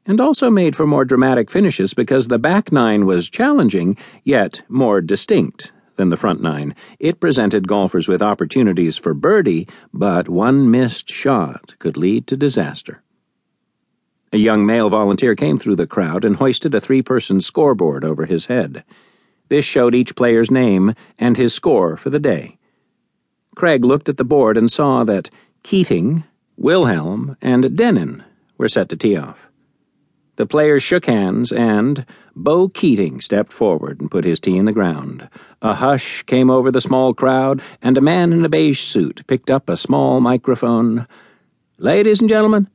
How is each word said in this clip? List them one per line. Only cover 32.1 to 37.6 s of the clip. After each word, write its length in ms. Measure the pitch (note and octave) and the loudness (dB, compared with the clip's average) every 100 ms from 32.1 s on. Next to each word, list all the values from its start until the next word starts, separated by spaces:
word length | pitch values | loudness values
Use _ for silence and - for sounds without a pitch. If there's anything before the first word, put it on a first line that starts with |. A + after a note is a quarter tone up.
| - _ - | -18 _ -6
Bo 340 | F2+ E3 F#3 | 0 2 0
Keating 520 | - F3 G#2+ F2 B1+ | 0 0 2 0 -6
stepped 300 | - G2+ G#2+ | -4 -4 -2
forward 480 | - G#2+ D#2+ C#2+ C#2+ | -2 0 0 -4 -10
and 120 | - | -6
put 120 | F#2 | -2
his 160 | F2 D#2+ | -2 -2
tee 160 | - F#2 | 0 0
in 100 | G#2 | 0
the 60 | |
ground. 560 | G#2+ F2+ D2+ C#2 C2 - - - _ | 0 -2 -2 -8 -14 -18 -20 -20 _
A 100 | A2 | -4
hush 480 | G2 C3 C#3 - - - | -2 0 0 -2 -12 -2
came 240 | B2+ B2+ | 2 4
over 180 | C3 C3 | 4 2
the 100 | B2+ | 0
small 360 | - C3 C3 A#2 | 0 0 0 0
crowd, 440 | C3 C3 C3+ C3+ | 0 0 0 -2